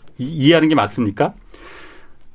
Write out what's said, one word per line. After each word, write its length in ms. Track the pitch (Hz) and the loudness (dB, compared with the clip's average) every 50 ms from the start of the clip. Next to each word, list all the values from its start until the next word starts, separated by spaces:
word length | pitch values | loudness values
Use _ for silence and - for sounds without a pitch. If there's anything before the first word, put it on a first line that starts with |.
| - - - - | -20 -20 -12 -10
이-, 60 | 123 | -10
이해하는 440 | 135 165 156 131 143 170 160 151 156 | -8 -4 0 4 4 4 6 4 4
게 60 | 160 | 2
맞습니까? 580 | 135 104 98 - - 120 101 98 - 147 196 - - - - - - - - - - - - - - - - - - - - - | 2 0 0 -2 -2 -4 -2 0 0 -2 -2 -2 -8 -20 -20 -20 -20 -20 -20 -20 -20 -20 -20 -20 -20 -20 -20 -20 -20 -20 -20 -20